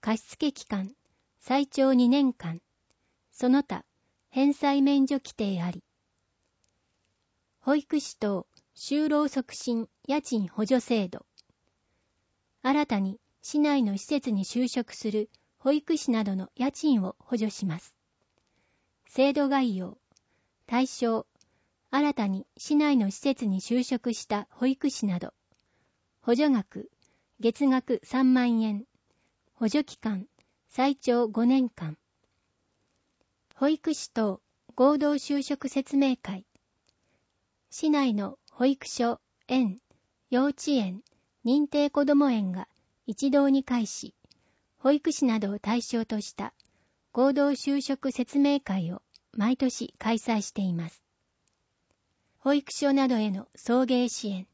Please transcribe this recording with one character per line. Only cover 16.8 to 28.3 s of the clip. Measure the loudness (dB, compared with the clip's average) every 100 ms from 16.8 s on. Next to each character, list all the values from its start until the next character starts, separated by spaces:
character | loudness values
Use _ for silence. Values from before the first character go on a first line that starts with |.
| 2 2
を | 0 -8
補 | _ -4
助 | -2
し | -4 -6
ま | -6
す。 | -10 _ _ _ _ _ _ _ _ _ _ _ _
制 | 0 2
度 | 2 0
概 | 2 0 -2
要。 | -8 -14 _ _ _ _ _ _ -4
対 | -2 -2
象。 | -2 -2 -2 -6 _ _ _ _ _ _
新 | 0 0 0
た | -2
に | -4 -8 _
市 | 0 2
内 | 4 2
の | 2
施 | -2
設 | -2 -2 -2
に | -4
就 | -2 -2
職 | 0 -2 -4
し | -6 -4
た | -6 -6
保 | -2 -2
育 | 0 -4
士 | -2 -4
な | -4
ど。 | -6 _ _ _ _ _ _ _ _ _
補 | -2 2
助 | 4
額、 | 2 -2 -12 -16 _ _ _ _ _
月 | -2 2 2
額 | 2 0 -4
三 | -2 2 4